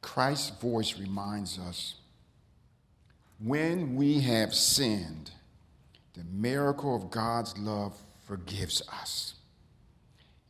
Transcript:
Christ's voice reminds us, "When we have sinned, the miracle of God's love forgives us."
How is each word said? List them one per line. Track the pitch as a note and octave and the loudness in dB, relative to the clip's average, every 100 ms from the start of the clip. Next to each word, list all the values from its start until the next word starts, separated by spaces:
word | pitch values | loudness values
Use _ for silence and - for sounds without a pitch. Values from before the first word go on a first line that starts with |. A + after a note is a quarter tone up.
Christ's | - - C3 C#3+ - F#2+ | -4 2 2 2 -4 -4
voice | A#2+ A2+ G#2+ - | 0 0 0 -4
reminds | G2 G2 G2+ G#2 F#2+ F2+ | -6 -4 -4 -4 -6 -6
us, | F2+ F2 - - - _ _ _ _ _ _ _ _ _ _ _ _ - | -8 -8 -10 -12 -20 _ _ _ _ _ _ _ _ _ _ _ _ -8
"When | G#2+ D3 D#3+ F3 D#3 | -2 0 2 0 0
we | B2+ C#3+ D3 | 2 4 6
have | B2+ A2+ G#2+ | 6 6 4
sinned, | - - - C3 G#2+ E2 D#2+ D2 - - - _ - _ - _ | 4 4 4 4 2 -2 -10 -14 -20 -20 -20 _ -20 _ -20 _
the | - | -16
miracle | E2+ F#2+ A#2 C#3 C#3+ C#3+ C#3+ A#2+ | -8 -2 0 2 2 2 0 -2
of | F#2 | -2
God's | A2+ A2+ A#2+ A2+ G#2 | -2 0 0 -2 -6
love | G#2 G#2 G2+ - - - | -4 -2 -4 -8 -20 -20
forgives | - G2 F2 G2 F2+ - - | -10 -10 -6 -4 -2 -2 -4
us." | - - - - - _ _ - - - _ _ _ - - _ | -10 -8 -8 -8 -12 _ _ -20 -20 -20 _ _ _ -20 -20 _